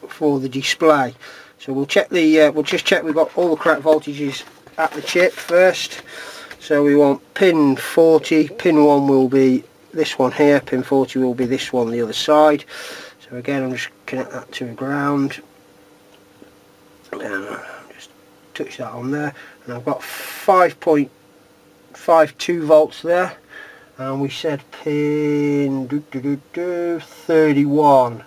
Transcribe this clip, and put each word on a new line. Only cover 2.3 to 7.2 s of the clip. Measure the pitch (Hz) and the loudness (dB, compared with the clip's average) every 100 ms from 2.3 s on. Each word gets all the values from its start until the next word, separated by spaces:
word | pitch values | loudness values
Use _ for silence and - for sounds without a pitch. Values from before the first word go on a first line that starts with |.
| 156 | 4
uh, | 151 | 4
we'll | 151 | 2
just | 147 175 - | -4 -4 0
check | 185 | 0
we've | 165 | 0
got | 151 160 - | -2 -2 0
all | 175 | -2
the | 156 | 0
correct | 170 147 | 0 0
voltages | 147 156 147 143 143 131 - - - - | 2 0 0 -8 -8 -8 -14 -20 -20 -6
at | 160 | -6
the | 151 | -6
chip | 143 175 180 | -4 0 0
first. | - - 175 185 170 - - - - - - - - | -2 -2 4 4 2 -8 -12 -18 -20 -18 -18 -20 -20
So | - 147 | -2 2
we | 147 143 | 4 4
want | 143 139 | 4 2